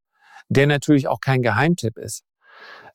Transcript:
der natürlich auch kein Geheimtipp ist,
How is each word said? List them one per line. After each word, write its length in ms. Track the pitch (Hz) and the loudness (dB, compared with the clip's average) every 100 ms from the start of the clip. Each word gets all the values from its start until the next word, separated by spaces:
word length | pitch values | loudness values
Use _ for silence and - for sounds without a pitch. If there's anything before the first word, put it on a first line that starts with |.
| _ _ _ - - | _ _ _ -18 -2
der 180 | 120 143 | 2 2
natürlich 400 | 143 - 147 135 | 2 2 2 2
auch 140 | - | -4
kein 200 | - 131 | -2 0
Geheimtipp 560 | 120 107 151 175 113 - | 0 0 0 0 -4 -8
ist, 260 | 104 - _ _ _ - - - - | -14 -16 _ _ _ -20 -20 -20 -20